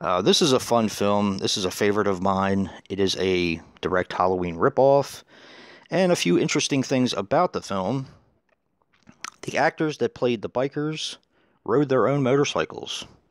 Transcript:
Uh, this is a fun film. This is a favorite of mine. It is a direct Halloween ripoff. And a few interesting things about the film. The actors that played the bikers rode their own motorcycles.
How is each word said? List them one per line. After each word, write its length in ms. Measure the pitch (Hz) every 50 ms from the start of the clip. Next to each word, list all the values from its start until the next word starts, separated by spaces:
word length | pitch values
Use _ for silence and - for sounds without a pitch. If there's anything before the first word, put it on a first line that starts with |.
Uh, 220 | - 87 92 90
this 180 | 101 151 202 -
is 120 | 196 147
a 80 | 127 120
fun 280 | - - 120 117 110 101
film. 500 | - - 104 101 101 104 104 101 95 92
This 180 | - - -
is 80 | - 95
a 60 | 90
favorite 360 | - - 107 104 101 107 101
of 160 | 101 98 90
mine. 480 | 92 98 98 95 98 98 98 98 98 90 - - - -
It 120 | 98 92
is 160 | 98 95 -
a 440 | - 90 95 92 90 87 85 82 82 - - - _
direct 320 | - 80 92 90 87 -
Halloween 440 | - - 92 92 92 90 90 87 82
ripoff. 680 | 82 95 135 135 - 127 139 139 143 139 - - - - _ - - - - - - - - - - - -
And 220 | - 165 190 180
a 40 | 175
few 220 | - - 175 175 -
interesting 440 | 120 160 - 151 - - 151 135
things 300 | 127 - 143 127 127 117
about 400 | - - 101 - 131 151 180 180
the 100 | - 92
film. 440 | - - 98 98 92 95 127 139 135 - - - _ _ _ _ _ _ _ _ _ _ _ _ _ _ _ _ _ - - _ - - - _
The 160 | - - - -
actors 400 | 135 160 - - 160 156 143 -
that 160 | 120 113 -
played 280 | - 135 123 120 110
the 80 | 95 92
bikers 680 | - 120 131 143 - 147 147 156 156 151 - - - - _ _ _ _ _ _ _ _ -
rode 240 | - 107 139 147 131
their 200 | 135 127 101 117
own 140 | 139 143
motorcycles. 840 | 139 120 135 139 143 - - 87 78 - - - - - - - - - - _ _ _